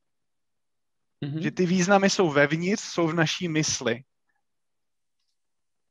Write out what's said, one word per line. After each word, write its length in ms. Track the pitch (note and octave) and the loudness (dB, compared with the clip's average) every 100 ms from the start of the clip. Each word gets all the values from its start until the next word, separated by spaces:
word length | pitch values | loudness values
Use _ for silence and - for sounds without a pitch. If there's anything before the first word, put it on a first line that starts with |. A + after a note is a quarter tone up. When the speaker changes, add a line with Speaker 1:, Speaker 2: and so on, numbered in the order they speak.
| _ _ _ _ _ _ _ _ _ _ _ _ | _ _ _ _ _ _ _ _ _ _ _ _
Speaker 1:
Mhm. 200 | C#3+ D#3 | -8 -6
Speaker 2:
Že 100 | D#3+ | -6
ty 140 | - F#3 | -2 0
významy 440 | F#3 F3 G3+ G3 | 2 2 4 4
jsou 200 | - E3+ | 2 2
vevnitř, 540 | C#3 C#3+ D#3+ F3 G#3+ | 4 2 2 -2 -4
jsou 240 | - - E3 | -4 -2 0
v 60 | |
naší 340 | E3+ D#3 - F3+ | 2 0 0 -2
mysli. 560 | D#3 D3 - B2 A#2+ - _ _ _ _ _ _ _ _ _ _ _ _ _ _ _ _ _ _ | -2 -2 -2 -4 -4 -8 _ _ _ _ _ _ _ _ _ _ _ _ _ _ _ _ _ _